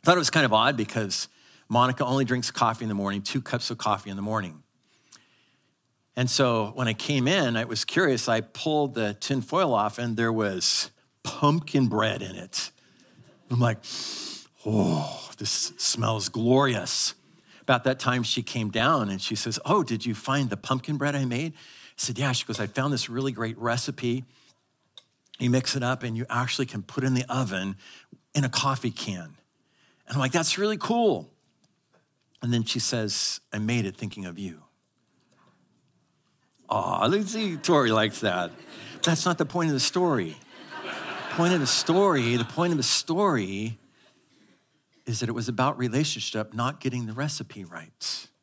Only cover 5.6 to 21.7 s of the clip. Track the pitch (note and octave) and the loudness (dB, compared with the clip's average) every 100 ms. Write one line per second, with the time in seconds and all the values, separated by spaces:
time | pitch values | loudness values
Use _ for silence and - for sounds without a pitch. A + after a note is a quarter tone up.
5.6 | _ _ _ _ _ - B2 - C3 A#2 | _ _ _ _ _ -4 0 4 4 4
6.6 | G#2+ A#2 A#2+ G#2+ - C#3+ B2+ F#3+ C3+ A#2 | 0 -2 -2 -2 0 2 4 2 2 0
7.6 | A#2 G#2+ - - F3+ B2 - A2+ A2 - | -2 -4 0 2 4 2 2 0 0 -6
8.6 | D#3+ D3+ C#3+ A#2 G#2+ G#2 - C#3 G#2+ E3+ | -2 0 0 0 -2 -2 -2 -2 0 0
9.6 | F3+ A2+ G#2 - A#2+ A2+ A#2 A2+ G#2 F#2 | 2 2 2 -2 -4 0 2 2 0 0
10.6 | - - - _ _ _ - - D3 D#3+ | 0 0 -2 _ _ _ -12 2 4 4
11.6 | D3+ C#3+ B2 G#2 A2 G2 F#2+ F#2 F2+ - | 2 2 4 2 0 -2 -8 -10 -6 -6
12.6 | - _ _ _ _ _ - _ _ B2 | -6 _ _ _ _ _ -20 _ _ 2
13.6 | A#2+ A2 - - - - - - - _ | 2 2 -6 -8 -6 -8 -8 -12 -16 _
14.6 | G#2+ G#2+ F#2+ - - - - - G#2 - | 0 2 2 2 -2 -8 -14 -8 -4 -2
15.6 | - - - - A2+ A2 F#2+ - A#2 C3 | -2 -2 -2 0 0 0 -2 -2 4 4
16.6 | C#3 A2 F2 - - - _ _ _ - | 4 0 -2 -2 -2 -4 _ _ _ -14
17.6 | - B2+ C3 B2+ C3 B2 A2+ - A#2 B2 | 0 2 2 0 0 0 0 -2 -2 -4
18.6 | G#2+ A2+ B2 D#3 G#2 F#2+ - A2 - G#2 | -2 0 2 2 2 -2 -4 -4 -2 -4
19.6 | - G3 D#3 A2 B2 G#2 - C#3 C3 G2+ | 2 2 2 -2 -4 -6 -2 0 0 -4
20.6 | - C3 B2+ D3+ C#3 C#3+ C3 A#2+ D#3+ D3+ | -2 -4 -2 -2 0 0 -2 -2 -4 -8
21.6 | - | -20